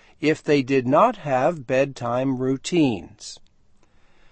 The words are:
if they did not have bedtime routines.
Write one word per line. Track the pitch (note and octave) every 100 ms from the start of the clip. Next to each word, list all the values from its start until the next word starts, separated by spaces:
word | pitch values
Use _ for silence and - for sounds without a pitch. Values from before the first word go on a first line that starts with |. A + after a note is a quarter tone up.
| _ -
if | D3 D3+
they | - D3
did | B2+ C3+ B2
not | D3+ A3+ G#3
have | D3+ B2+ C#3+ E3+ A#2
bedtime | C3 C#3 C3+ A#2+ A#2+ C3+ B2+
routines. | C3 C3+ - F3 C#3+ G2 - - - - - _ _ - _ _ _ _ -